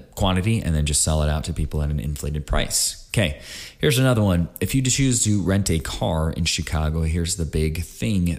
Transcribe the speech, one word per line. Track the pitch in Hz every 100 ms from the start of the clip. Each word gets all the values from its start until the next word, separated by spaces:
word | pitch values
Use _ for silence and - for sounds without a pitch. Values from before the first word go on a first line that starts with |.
| -
quantity | - 95 92 104 113
and | -
then | 76 73
just | 73
sell | - 78
it | 76
out | 76
to | -
people | 76 71 76
at | 73
an | 73
inflated | 73 71 73 76 -
price. | 71 - - - - -
Okay, | - 82 - - - - -
here's | 156 127
another | 131 110
one. | 101 87 82 -
If | -
you | 139
choose | 127 - 135 117
to | 107 104
rent | 87 98 92
a | 82
car | - - 113 80 80
in | -
Chicago, | 82 - - 78 78 80
here's | 80 87 80
the | - 76
big | 78 78 82
thing | 85 - 117 98 87